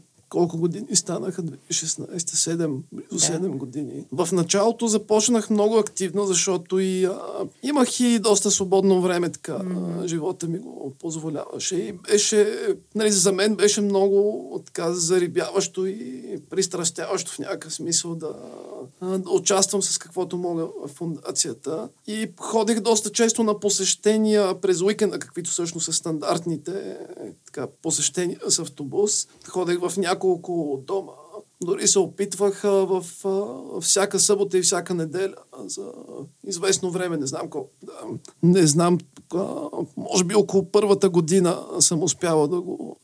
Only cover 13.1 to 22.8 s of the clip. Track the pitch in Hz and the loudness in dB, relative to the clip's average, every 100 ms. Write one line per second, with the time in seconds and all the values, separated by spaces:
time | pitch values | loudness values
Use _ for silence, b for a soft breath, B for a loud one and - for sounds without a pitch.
13.1 | 202 180 190 208 202 202 214 202 196 196 | 4 4 4 2 4 4 4 2 4 4
14.1 | 196 208 - - 180 - - 170 180 165 | 6 4 0 -6 -10 -8 -4 -2 0 2
15.1 | 185 175 135 139 196 170 - 190 214 240 | 4 4 0 0 0 -2 -2 -4 -4 -8
16.1 | 254 - 202 - 185 185 175 165 - 170 | -10 -10 -10 -6 -2 -2 -2 -4 -4 -4
17.1 | 185 170 - 190 180 160 - 165 170 175 | -4 -4 -8 -8 -8 -8 -8 -2 -2 -2
18.1 | 165 156 - - - - - 127 _ 185 | -6 -8 -10 -14 -16 -16 -14 -16 _ -4
19.1 | 190 185 175 170 196 190 202 190 - - | -4 0 0 2 2 2 -2 -2 -4 -6
20.1 | 185 170 175 175 170 165 - 139 - 170 | -6 -6 -4 -4 -4 -6 -8 -14 -8 -8
21.1 | 147 - - 156 117 135 160 135 - - | -8 -6 -4 -4 -6 -8 -8 -8 -14 -10
22.1 | 214 220 - - 226 214 233 | -6 -6 -8 -2 0 2 2